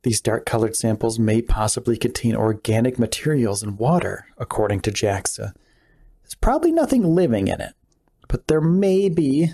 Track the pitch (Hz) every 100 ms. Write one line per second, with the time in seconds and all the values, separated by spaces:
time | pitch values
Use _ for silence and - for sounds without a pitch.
0 | 127 110 - 113 - 117 110 - 113 107
1 | 117 113 107 110 113 - 107 - - 110
2 | 123 - 117 110 110 107 - 110 127 127
3 | 113 - 151 151 110 101 104 101 127 175
4 | 98 95 - _ - - 104 101 - 101
5 | 107 95 - - 104 - _ _ _ _
6 | - _ _ - - 285 339 330 285 254
7 | 180 170 170 110 95 92 - _ _ _
8 | _ _ _ - - 156 160 180 196 190
9 | 196 170 143 139 165